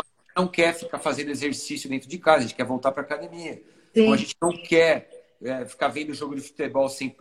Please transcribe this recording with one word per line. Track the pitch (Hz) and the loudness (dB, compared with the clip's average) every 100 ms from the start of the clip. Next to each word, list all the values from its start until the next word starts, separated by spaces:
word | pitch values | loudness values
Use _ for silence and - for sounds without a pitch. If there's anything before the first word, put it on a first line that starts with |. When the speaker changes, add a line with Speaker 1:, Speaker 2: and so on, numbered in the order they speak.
| - _ _ 180 | -8 _ _ -2
Speaker 1:
Não | 180 | 0
quer | - 165 | 2 2
ficar | 170 170 139 | 2 -6 -4
fazendo | 151 139 147 | -2 -2 -4
exercício | 131 143 - - 139 135 | -4 -4 -4 -6 -8 -6
dentro | 131 - | -6 -6
de | 175 | -2
casa, | 160 151 | 4 4
a | |
gente | 117 | 4
quer | - | -4
voltar | 120 127 135 | -4 -2 -2
pra | 139 | -2
academia. | 131 151 170 170 160 | -4 -8 -8 -12 -12
Speaker 2:
Sim. | 117 - _ _ 220 | -12 -18 _ _ 4
Speaker 1:
Então, | 220 | 6
a | 220 | 4
gente | - - | 0 -2
não | 170 | -2
quer, | 175 - 165 165 131 - - - _ | -2 2 6 6 4 -2 -20 -20 _
é, | 123 131 | -6 -6
ficar | 123 - 139 | -8 -2 -2
vendo | 143 151 | -2 -8
jogo | 131 143 | -8 -8
de | 139 | -8
futebol | - - 135 135 135 | -10 -6 -2 0 0
sem, | - 135 - | -2 -10 -10